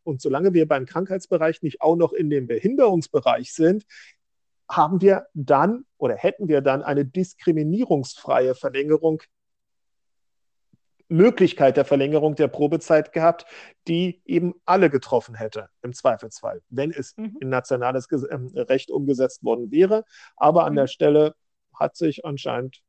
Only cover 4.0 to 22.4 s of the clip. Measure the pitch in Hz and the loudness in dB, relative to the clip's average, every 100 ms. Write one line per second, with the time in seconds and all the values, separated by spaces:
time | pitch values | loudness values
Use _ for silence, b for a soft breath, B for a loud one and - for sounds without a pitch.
4 | B B _ _ _ _ - - 156 185 | B B _ _ _ _ -4 0 2 2
5 | 196 185 - 156 135 139 170 240 - _ | 4 2 0 -6 2 2 2 -2 -8 _
6 | 127 104 180 - 185 147 135 139 147 143 | -4 -2 -2 -2 -2 0 2 0 -2 -2
7 | 139 185 185 - - 156 151 190 254 151 | -2 -4 -6 -4 -2 -2 0 -2 0 -2
8 | 127 - - 127 127 123 139 131 147 151 | -4 -10 -2 0 0 -2 -6 -4 0 0
9 | 160 156 - _ _ _ _ _ _ _ | 0 -4 -6 _ _ _ _ _ _ _
10 | _ _ _ _ _ _ _ _ _ _ | _ _ _ _ _ _ _ _ _ _
11 | - 165 214 247 185 - 170 - 135 143 | -2 4 4 4 2 4 2 2 2 0
12 | 139 151 151 147 143 - 147 160 - 156 | 2 0 0 0 -2 0 -2 -2 2 0
13 | 151 170 165 165 - B B B - 170 | 2 0 0 0 -4 B B B -4 -2
14 | 180 175 - 165 175 - - 185 175 139 | -2 -6 -4 -2 -2 -4 0 4 4 2
15 | - 123 - 110 110 110 101 _ 123 123 | -2 -4 -4 -8 -10 -10 -14 _ -14 -4
16 | - 113 113 - 110 92 - 123 151 151 | -2 -2 -4 -12 -10 -10 -10 -6 -6 -6
17 | 131 - 214 247 131 131 - 127 127 131 | -12 -12 -14 -10 -4 -4 -2 -4 -2 -4
18 | - 147 131 139 127 180 120 135 - 147 | -4 -6 -6 -8 -10 -8 -2 -2 -2 -4
19 | 139 127 131 - 120 117 117 143 190 220 | -2 0 -2 -2 -4 -4 -2 2 2 2
20 | - b b b 143 165 156 147 131 - | -4 b b b 2 4 2 2 -2 0
21 | 151 147 151 - _ _ _ - 175 - | 4 4 4 0 _ _ _ -4 -4 -2
22 | 165 139 160 139 | -4 -4 -8 -8